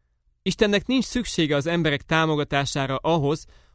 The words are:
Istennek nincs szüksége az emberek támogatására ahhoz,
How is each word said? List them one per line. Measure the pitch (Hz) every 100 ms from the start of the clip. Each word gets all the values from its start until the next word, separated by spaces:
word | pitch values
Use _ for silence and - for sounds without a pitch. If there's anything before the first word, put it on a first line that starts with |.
| _ _ _ _
Istennek | 190 - 208 202 -
nincs | 262 -
szüksége | 247 - - 156 143
az | 160
emberek | 170 160 143
támogatására | - 160 160 151 143 143 139 143 135 135
ahhoz, | 156 165 143 131 - - _